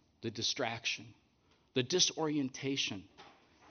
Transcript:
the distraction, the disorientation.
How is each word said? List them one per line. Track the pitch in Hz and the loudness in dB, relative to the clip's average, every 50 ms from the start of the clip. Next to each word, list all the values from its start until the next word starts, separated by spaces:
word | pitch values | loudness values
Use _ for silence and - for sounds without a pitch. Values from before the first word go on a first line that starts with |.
| _ _ _ _ | _ _ _ _
the | - 113 | -8 -6
distraction, | 107 113 110 - - - 127 113 117 117 - - - - 113 120 - - _ _ _ _ _ _ _ _ _ _ _ | -4 -2 -2 -2 0 0 -2 -2 -2 -2 -2 -2 -4 -4 -6 -14 -20 -20 _ _ _ _ _ _ _ _ _ _ _
the | 127 123 | 0 2
disorientation. | 123 170 180 175 - - 147 160 156 151 147 135 127 - - 139 135 139 135 - - 113 95 87 - - - - - - - - _ - - - - | 4 4 4 4 4 4 2 0 2 2 2 2 0 -2 -4 -2 -2 0 0 0 -2 -2 -6 -8 -14 -20 -20 -20 -20 -20 -20 -20 _ -20 -20 -20 -20